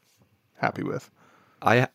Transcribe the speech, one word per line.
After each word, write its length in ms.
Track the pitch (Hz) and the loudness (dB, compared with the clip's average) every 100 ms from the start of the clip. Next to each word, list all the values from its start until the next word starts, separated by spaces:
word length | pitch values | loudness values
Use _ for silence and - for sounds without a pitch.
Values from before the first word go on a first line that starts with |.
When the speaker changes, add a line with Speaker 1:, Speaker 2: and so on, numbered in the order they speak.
| _ _ _ _ _ _ | _ _ _ _ _ _
Speaker 1:
happy 260 | 110 - | -6 -4
with. 260 | 98 - - _ _ _ _ _ | -8 -8 -12 _ _ _ _ _
Speaker 2:
I, 260 | - 117 131 | 2 2 2